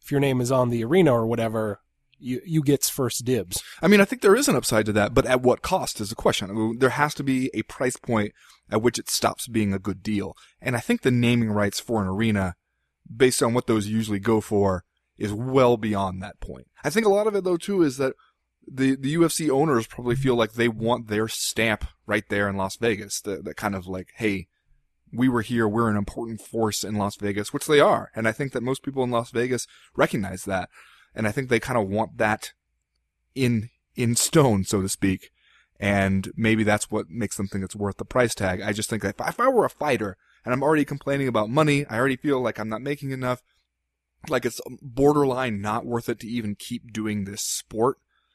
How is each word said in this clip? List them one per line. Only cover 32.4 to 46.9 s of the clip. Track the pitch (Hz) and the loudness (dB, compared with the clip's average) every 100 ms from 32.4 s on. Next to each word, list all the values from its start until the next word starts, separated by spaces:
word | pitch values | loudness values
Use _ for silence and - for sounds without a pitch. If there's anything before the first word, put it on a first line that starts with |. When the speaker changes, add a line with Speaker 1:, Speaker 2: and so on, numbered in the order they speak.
| - - _ _ _ _ _ _ _ - | -6 -16 _ _ _ _ _ _ _ -2
Speaker 2:
in, | 127 120 110 _ _ - | 0 0 -2 _ _ -4
in | 120 120 | 0 0
stone, | - 170 135 104 | 2 4 6 4
so | 92 107 | 0 -2
to | 95 | -2
speak. | - 98 92 - _ _ _ _ - | -2 0 0 -6 _ _ _ _ -6
And | 104 101 95 95 95 - | 0 2 2 0 -4 -2
maybe | 110 110 | 2 2
that's | 107 104 - | 2 0 0
what | 107 104 | -6 -6
makes | 120 104 - | -6 -8 -6
them | 101 | -8
think | 101 95 | -6 -8
it's | 104 | -6
worth | 101 95 | -6 -6
the | 107 | -4
price | 131 123 - | 0 0 0
tag. | 98 92 | -4 -2
I | 101 | -4
just | 208 - | -4 -4
think | 110 | -4
that | - - | -4 -4
if, | 175 | -6
if | 165 | 0
I | 247 | 2
were | 254 143 | 4 2
a | |
fighter | - 151 123 104 92 _ _ - | 0 0 0 -2 -10 _ _ -4
and | |
I'm | 123 | 0
already | 139 156 147 | 2 2 0
complaining | 143 - 139 135 | -4 -4 -2 0
about | 117 107 | 0 0
money, | 127 156 143 143 | 2 2 2 0
I | 110 | 0
already | 135 127 | 0 0
feel | 151 135 | 0 0
like | 120 107 | 0 -4
I'm | 110 | -6
not | 110 | -6
making | 131 143 135 | -6 -8 -6
enough, | 131 127 123 _ _ _ _ _ _ _ _ - | -6 -4 -4 _ _ _ _ _ _ _ _ -4
like, | 135 120 | -2 -2
it's | - - 123 | -6 -14 -14
borderline | 143 117 139 147 143 123 131 104 | -10 2 4 6 4 0 -2 -4
not | 104 110 - | -2 -4 -2
worth | 117 117 | -4 -4
it | 117 | -6
to | 110 | -6
even | 120 110 104 | -6 -4 -6
keep | - 120 120 | -8 -12 -10